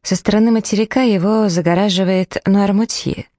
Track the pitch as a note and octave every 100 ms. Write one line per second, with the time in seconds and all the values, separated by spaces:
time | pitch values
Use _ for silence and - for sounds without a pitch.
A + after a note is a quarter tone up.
0 | - F#3 - G#3 A#3 A3+ - G3+ A3 C4
1 | B3+ G3 F#3 A3 G#3+ E3+ E3+ E3+ G#3 F#3
2 | F#3 F#3 F#3 - - G3 G3 G3+ A3+ -
3 | - - -